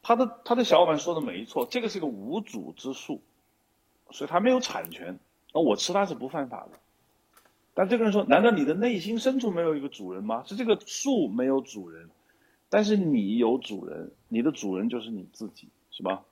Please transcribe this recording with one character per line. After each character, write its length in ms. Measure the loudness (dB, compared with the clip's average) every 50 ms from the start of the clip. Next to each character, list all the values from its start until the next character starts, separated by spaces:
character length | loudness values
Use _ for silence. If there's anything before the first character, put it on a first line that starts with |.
他 160 | _ 2 2
的， 220 | 2 2 -2 -2 -12 -2
他 100 | -2 0
的 100 | 0 4
小 160 | 6 6 6
伙 60 | 6
伴 120 | 6 4 0
说 160 | 0 -2 -4
的 60 | -2
没 240 | -4 -6 -6 -8 -10
错， 220 | -6 -4 -4 -4 -2
这 140 | -4 -4 -4
个 60 | -4
是 120 | -4 -4
个 60 | -6
无 340 | -6 -6 -8 -8 -6 -6 -6
主 320 | -8 -8 -12 -12 -12 -12 -14
之 220 | -12 -10 -10 -10
树， 260 | -10 -8 -10 -10 -10 _ _ _ _ _ _ _ _ _ _ _ _ _ _ _ _ _ _
所 160 | -12 -10 -10
以 40 | 0
他 100 | 2 4
没 80 | 4 6
有 100 | 4 4
产 320 | 2 -2 -6 -6 -8 -8
权， 280 | -12 -12 -12 -12 -12 -12 _ _ _ _ _ _ _
那 80 | 2
我 160 | 4 4 2
吃 160 | 2 0 -2 0
它 140 | 0 0
是 80 | 0 -4
不 140 | -8 -10 -8
犯 200 | -6 -6 -6 -6
法 180 | -8 -14 -14 -16 -20
的。 60 | -20 _ _ _ _ _ _ _ _ _ _ _ -20 _ _ _ _ _ _ _
但 140 | 0 2 2
这 100 | 2 2
个 60 | 4
人 80 | 4 4
说 120 | 2 4
：“难 160 | 6 6 8 8
道 80 | 6
你 140 | 6 6 2
的 80 | 2 2
内 240 | 2 2 0 0 0
心 200 | -2 -4 -4 0
深 200 | 0 0 0 0
处 120 | -2 -2
没 100 | -2 0
有 160 | 0 0 0
一 40 | -2
个 80 | -4 -8
主 240 | -10 -10 -10 -10 -8
人 120 | -8 -6
吗？ 180 | -4 -4 -6 -6
是 100 | -8 -8
这 80 | -6 0
个 160 | 0 0 0 0
树 420 | -12 -10 -6 -2 0 2 2 0 0
没 160 | 0 0 0
有 140 | 2 2 0
主 300 | -2 -4 -14 -14 -14 -14
人， 180 | -16 -20 -20 -20 _ _ _ _ _ _ _ _ _ _ _ _
但 140 | 2 2 4
是 120 | 4 2
你 400 | 2 4 2 2 2 2 2 2
有 220 | 4 4 4 4 0
主 280 | -2 -6 -12 -10 -10
人， 240 | -12 -12 -12 -12 -14 -16 _ _ _
你 120 | -2 0
的 100 | 0 0
主 280 | -2 -2 -6 -4 -4 -2
人 100 | -2 -2
就 120 | -4 -4
是 100 | -8 -8
你 180 | -12 -12 -12 -14 _
自 160 | -14 -14 -14
己， 200 | -14 -18 -20 -20 _ _ _ _
是 120 | -16 -6 -4
吧？ 220 | -4 -4 -4 -6 _